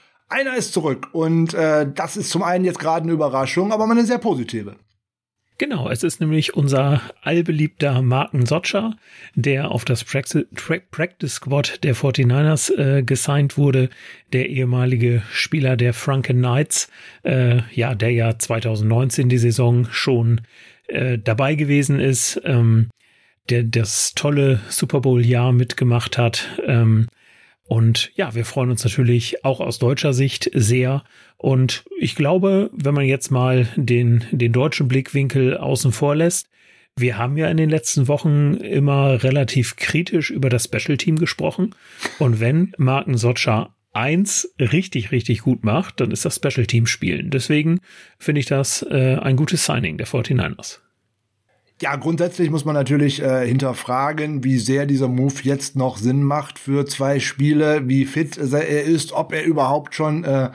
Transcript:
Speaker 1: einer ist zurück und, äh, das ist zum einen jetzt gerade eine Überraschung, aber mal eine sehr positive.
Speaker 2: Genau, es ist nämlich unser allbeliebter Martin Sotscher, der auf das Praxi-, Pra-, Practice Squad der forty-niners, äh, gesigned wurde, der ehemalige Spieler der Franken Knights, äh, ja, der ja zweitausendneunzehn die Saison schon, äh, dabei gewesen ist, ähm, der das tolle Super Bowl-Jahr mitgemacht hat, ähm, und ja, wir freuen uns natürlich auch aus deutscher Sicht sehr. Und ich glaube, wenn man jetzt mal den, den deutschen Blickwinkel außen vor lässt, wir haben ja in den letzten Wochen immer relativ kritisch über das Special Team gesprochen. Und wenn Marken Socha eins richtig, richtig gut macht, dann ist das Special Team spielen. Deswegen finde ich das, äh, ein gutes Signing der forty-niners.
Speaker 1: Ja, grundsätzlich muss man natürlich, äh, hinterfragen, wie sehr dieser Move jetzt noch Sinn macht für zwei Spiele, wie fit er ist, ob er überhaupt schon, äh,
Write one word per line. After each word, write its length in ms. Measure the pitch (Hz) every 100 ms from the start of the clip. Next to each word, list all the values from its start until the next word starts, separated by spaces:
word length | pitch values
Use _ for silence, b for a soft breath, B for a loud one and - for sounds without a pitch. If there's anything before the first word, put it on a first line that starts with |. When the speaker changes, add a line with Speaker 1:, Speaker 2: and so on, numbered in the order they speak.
| b b _
Speaker 1:
einer 280 | 247 269 254
ist 160 | -
zurück 360 | 185 156 127 -
und, 420 | 165 160 165 165
äh, 320 | 165 156 151 143
das 240 | 139 160 -
ist 140 | 151
zum 140 | 165
einen 200 | 175 180
jetzt 140 | 185 165
gerade 240 | 151 165
eine 80 | 165
Überraschung, 640 | 160 147 131 131 175 196
aber 160 | 220 220
mal 100 | 233
eine 80 | 226
sehr 120 | 240
positive. 580 | 226 143 117 113 98 - _ _ _ _ _ _ _ -
Speaker 2:
Genau, 300 | 294 202 -
es 140 | 113
ist 160 | 165 -
nämlich 360 | 156 156 -
unser 480 | - 143 135 139 143 - -
allbeliebter 800 | - 170 165 156 151 - 143 127
Martin 440 | 127 131 - 139 120
Sotscher, 500 | 156 - 196 226 214 B B B -
der 340 | 131 135 -
auf 140 | -
das 180 | - 120
Praxi-, 440 | - 139 - 147 - -
Pra-, 240 | - 170 -
Practice 440 | - 170 - 143
Squad 500 | - 131 139 - -
der 100 | 151
forty-niners, 760 | 120 139 131 120 131 151 156 -
äh, 320 | 339 135 139
gesigned 520 | 123 135 - 143 139 -
wurde, 340 | 143 131 127 B B B _
der 160 | 127 127
ehemalige 760 | 135 123 123 127 123 120 120 -
Spieler 460 | - - 160 131 123
der 160 | 120
Franken 460 | 117 - 135 120 123
Knights, 500 | 123 127 151 - - B B B
äh, 380 | - 131 123 120 117
ja, 200 | - 117
der 160 | 107 110
ja 280 | 117 113 113
zweitausendneunzehn 880 | - 113 117 107 107 113 131 - 123
die 100 | 123
Saison 480 | 120 117 120 120 117
schon, 480 | - - 123 117 117 B B B B -
äh, 300 | - 127 120
dabei 360 | 110 110 139
gewesen 460 | 151 147 143 139 139
ist, 400 | 135 127 - -
ähm, 440 | - 120 117 113 113 - b b b b -
der 140 | 120
das 520 | 113 117 104 - -
tolle 440 | - 147 143 139 120 -
Super 340 | - 135 147
Bowl-Jahr 500 | 131 123 120 123 123
mitgemacht 640 | 123 123 - 123 117 - -
hat, 300 | 117 - - - -
ähm, 400 | 117 113 110 117 b b b b b -
und 440 | 113 113 113 - -
ja, 180 | 143
wir 100 | 117
freuen 260 | 110 - 123
uns 140 | 120
natürlich 600 | 117 - 120 120 - -
auch 160 | 135 127
aus 180 | - -
deutscher 340 | 156 139 151
Sicht 380 | 127 135 - -
sehr. 520 | - 107 127 127 139 b b b -
Und 460 | - 131 127 - - 381
ich 180 | 226 -
glaube, 540 | 143 185 190 190 214
wenn 220 | - 139
man 100 | 143
jetzt 260 | 135 139 -
mal 360 | 127 127 127 117 -
den, 480 | 120 120 120 117 117
den 220 | 127 120
deutschen 360 | 120 147 - 135
Blickwinkel 680 | 135 131 139 139 135 127 135
außen 360 | 135 135 127
vor 220 | - 143
lässt, 340 | 151 170 - - b b b b -
wir 200 | 123 113
haben 220 | 120 147
ja 100 | 160
in 80 | 160
den 140 | 156
letzten 380 | 156 - 147 127
Wochen 460 | 143 156 147 143
immer 680 | - - 143 143 139 139 127
relativ 540 | 131 139 127 131 120 -
kritisch 540 | - 156 175 165 -
über 200 | - 135
das 140 | 123
Special 340 | - 110 - 139
Team 200 | - 160
gesprochen. 560 | 165 - 156 - 180 B B B - -
Und 220 | 131 110
wenn 340 | 117 156 180 -
Marken 400 | 131 135 - 120
Socha 580 | 120 120 - 110 - _ _
eins 600 | 107 131 170 202 - 359 -
richtig, 520 | 127 165 185 135 98
richtig 300 | 127 - 113
gut 240 | 135 123
macht, 360 | 110 123 185 -
dann 100 | -
ist 140 | -
das 120 | 160 -
Special 300 | 143 131 107
Team 200 | 117 113
spielen. 440 | - 180 170 -
Deswegen 480 | 135 123 151 156 175 B B B _
finde 220 | - 147
ich 60 | 131
das, 360 | 139 135 -
äh, 340 | - 135 131 127
ein 160 | - 131
gutes 280 | 151 170
Signing 320 | - - 87 76
der 100 | -
forty-niners. 760 | 123 - 131 82 - - - _ _ _ _ _ _ _ _ _ _
Speaker 1:
Ja, 160 | 143 143
grundsätzlich 540 | 156 165 175 180 165
muss 140 | 156
man 100 | 147
natürlich, 460 | 147 131 143 143 -
äh, 220 | 135 131
hinterfragen, 1000 | 123 131 135 120 - 127 139 156 151 143
wie 140 | 131 131
sehr 280 | 104 139 143
dieser 220 | 135 131
Move 260 | 127 135 135
jetzt 320 | 135 139 -
noch 220 | 135 127 101
Sinn 260 | 117 139
macht 360 | 139 147 147 -
für 280 | - 139 139
zwei 320 | - 135 139
Spiele, 720 | - - 147 151 151 151 127
wie 160 | 135
fit 340 | 135 151 143 -
er 440 | 139 143 - 147
ist, 280 | 147 165 -
ob 200 | 131 156
er 120 | 156
überhaupt 500 | 156 151 131 147 143
schon, 280 | - 156 151
äh, 280 | 165 135 131